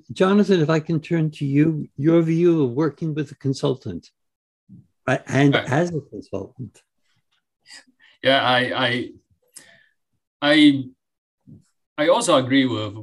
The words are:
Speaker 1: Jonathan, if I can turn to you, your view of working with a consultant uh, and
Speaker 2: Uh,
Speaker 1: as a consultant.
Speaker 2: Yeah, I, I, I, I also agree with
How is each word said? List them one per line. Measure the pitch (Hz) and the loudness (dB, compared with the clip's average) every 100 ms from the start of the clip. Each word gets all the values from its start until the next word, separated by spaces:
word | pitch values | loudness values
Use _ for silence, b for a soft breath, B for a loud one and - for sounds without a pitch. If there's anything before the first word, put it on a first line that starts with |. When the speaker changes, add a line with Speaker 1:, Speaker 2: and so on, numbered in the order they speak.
| - | -6
Speaker 1:
Jonathan, | - 190 202 196 185 | -2 2 2 2 2
if | 147 | 2
I | 160 | -2
can | 156 160 | -2 -6
turn | - 170 156 | -2 -2 -2
to | - | -4
you, | 143 139 160 151 - - | -2 2 2 -2 -8 -4
your | 151 170 | 2 2
view | 160 165 175 160 | 2 2 2 2
of | 131 | 0
working | 120 160 - 160 | -2 -4 -4 -6
with | 147 135 | -6 -8
a | |
consultant | - 135 135 143 127 107 87 - _ _ _ _ _ _ - _ _ - | -6 -6 -2 -4 -4 -8 -12 -16 _ _ _ _ _ _ -20 _ _ -6
uh, | 135 - | -6 -2
and | 131 143 | 2 2
Speaker 2:
Uh, | 120 - | 2 0
Speaker 1:
as | 151 175 | -2 -2
a | 156 | -6
consultant. | - 104 - 95 95 - 117 - _ _ _ _ _ _ _ _ B B _ _ b b | -12 -18 -12 -12 -12 -16 -18 -20 _ _ _ _ _ _ _ _ B B _ _ b b
Speaker 2:
Yeah, | 131 135 | 0 0
I, | 120 127 120 127 123 | 2 0 -2 -4 -4
I, | 120 - - _ _ _ b b b b b _ _ _ _ | -4 -8 -16 _ _ _ b b b b b _ _ _ _
I, | 143 151 147 139 123 - _ _ _ _ - - _ _ _ - | 2 6 6 4 -4 -16 _ _ _ _ -20 -20 _ _ _ -2
I | 156 | 0
also | 208 - 143 | 2 2 2
agree | 123 135 131 | 2 2 2
with | 107 104 107 | -2 -6 -10